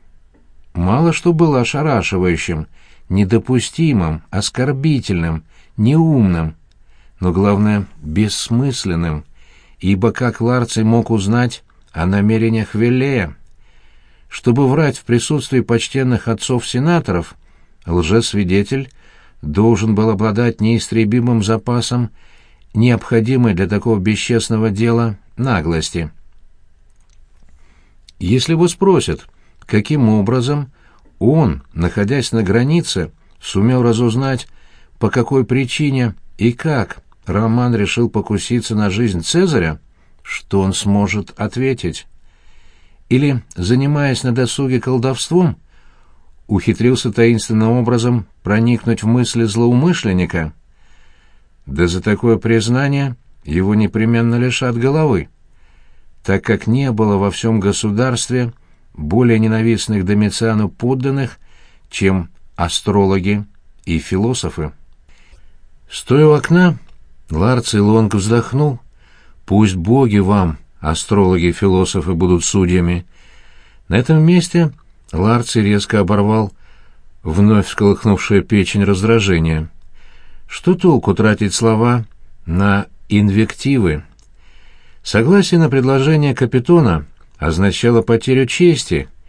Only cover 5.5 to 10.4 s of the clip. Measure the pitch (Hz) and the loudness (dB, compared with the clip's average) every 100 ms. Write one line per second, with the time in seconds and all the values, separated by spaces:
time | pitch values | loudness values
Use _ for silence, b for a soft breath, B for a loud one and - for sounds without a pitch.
5.5 | b b b 107 160 165 139 98 82 80 | b b b 2 4 4 4 2 2 -2
6.5 | - _ _ - - - - 92 87 101 | -8 _ _ -20 -20 -20 -6 -2 0 2
7.5 | 101 107 104 98 - 76 78 107 - - | 2 0 0 -4 -12 -6 -2 -2 -4 -4
8.5 | 117 139 123 98 82 85 76 - b b | -2 -2 -4 -4 -2 -2 -6 -10 b b
9.5 | b b b 95 98 110 - 123 - | b b b -2 0 0 0 -4 -2